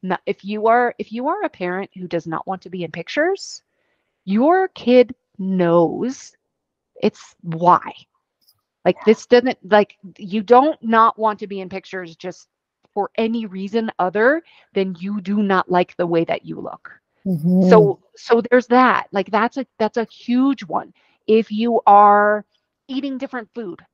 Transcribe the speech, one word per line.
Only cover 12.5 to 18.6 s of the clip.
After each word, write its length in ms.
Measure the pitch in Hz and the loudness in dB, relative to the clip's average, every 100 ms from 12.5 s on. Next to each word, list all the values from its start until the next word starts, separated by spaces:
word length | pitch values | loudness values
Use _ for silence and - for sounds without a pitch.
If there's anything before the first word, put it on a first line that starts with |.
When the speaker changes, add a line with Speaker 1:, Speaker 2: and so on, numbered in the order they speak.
| _ _ _ _ | _ _ _ _
Speaker 1:
for 160 | - 196 - | -8 -6 -4
any 300 | 226 233 220 | -4 -4 -8
reason 440 | 190 196 220 226 - | -10 -6 -6 -6 -4
other 460 | 180 185 233 311 - _ _ | -4 2 2 0 -4 _ _
than 200 | - 190 170 | -4 -4 -6
you 200 | 190 208 | -8 -8
do 220 | 185 208 | -4 -2
not 260 | 202 190 - | 0 0 0
like 280 | 180 180 _ | -2 -2 _
the 100 | 175 | -2
way 180 | 170 | -2
that 220 | 165 - 160 | -2 -6 -8
you 140 | 165 | -14
look. 320 | - - - - _ _ 196 | -14 -16 -20 -20 _ _ -8
Speaker 2:
Mm-hmm. 420 | 175 160 180 185 | -4 0 2 6
Speaker 1:
So, 300 | 180 403 - _ | 6 6 0 _
so 260 | _ - 233 | _ -2 -2
there's 280 | 220 247 | 2 0